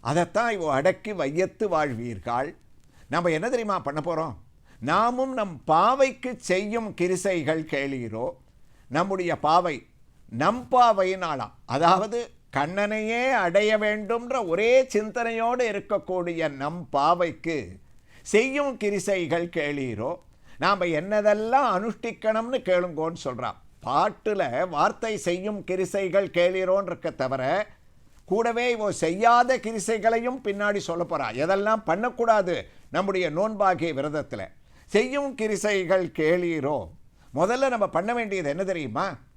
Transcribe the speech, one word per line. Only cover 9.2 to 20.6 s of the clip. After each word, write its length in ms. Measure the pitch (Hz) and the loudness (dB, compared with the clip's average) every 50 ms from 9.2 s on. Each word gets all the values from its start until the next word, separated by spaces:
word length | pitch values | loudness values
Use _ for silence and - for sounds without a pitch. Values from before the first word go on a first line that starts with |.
| 180 170 160 - | 0 -2 -2 0
பாவை 480 | - 151 160 175 175 175 151 120 - _ _ _ - - _ _ - - | 2 4 4 4 4 2 -4 -6 -10 _ _ _ -20 -20 _ _ -20 -12
நம் 400 | - 113 143 180 220 254 247 - | -4 0 0 2 0 0 -4 2
பாவையினாலாம், 800 | 269 247 247 233 220 196 190 185 190 190 185 165 151 135 113 104 - - - | 6 6 6 6 6 4 2 0 0 -2 -4 -4 -4 -4 -6 -8 -10 -20 -10
அதாவது 640 | - 120 139 165 165 180 190 202 220 208 233 240 - - - _ _ - | -6 -2 4 6 6 6 6 2 -2 -4 -6 -6 -8 -14 -20 _ _ -2
கண்ணனையே 760 | 139 143 156 180 196 202 208 214 214 214 214 226 233 247 262 262 | -2 -2 -2 -2 -2 -2 -2 -2 -4 -4 -2 -2 -2 0 0 2
அடைய 460 | 233 190 175 170 202 208 214 220 214 | 2 0 2 4 4 4 4 2 2
வேண்டும்ன்ற 720 | 214 214 214 214 214 196 226 233 240 240 262 262 226 175 | 2 0 0 -2 -2 -2 -4 -4 -2 -2 -2 -2 0 0
ஒரே 380 | 165 175 214 233 247 262 262 | 0 2 4 6 6 6 6
சிந்தனையோடு 840 | 262 - 214 214 214 - 240 233 233 226 226 226 233 247 247 247 226 | 4 0 -2 -2 -2 -4 -4 -4 -2 -2 0 0 0 0 0 0 -2
இருக்கக்கூடிய 800 | 208 202 - - 214 196 196 - 185 185 175 175 170 165 160 156 | -2 -4 -4 -2 -4 -4 -2 -2 -4 -4 -2 -4 -2 -2 -2 -4
நம் 380 | 139 135 135 147 165 180 165 - - | -4 -4 -6 -6 -6 -6 -10 -2 0
பாவைக்கு 840 | 139 139 156 175 175 180 165 - - - 165 165 143 107 87 90 - - - - - _ _ - - - | 2 4 4 4 4 2 -2 -2 -6 -6 -4 -4 -4 -6 -8 -14 -18 -20 -20 -20 -20 _ _ -20 -20 -10
செய்யும் 540 | - - 208 240 269 262 294 285 277 254 | 2 2 2 2 4 0 0 -2 -2 -2
கிரிசைகள் 720 | - 214 208 202 196 180 - 196 190 175 147 160 170 175 | -2 -2 -2 0 0 0 0 0 0 0 0 0 -2 -2
கேளீரோ, 680 | 170 - 180 147 147 147 143 135 127 113 98 110 135 175 - - - - _ - - - | -2 -2 -2 -2 -2 -2 -4 -4 -6 -4 -4 -4 -6 -6 -8 -12 -20 -20 _ -20 -20 -10
நாம 260 | - | -2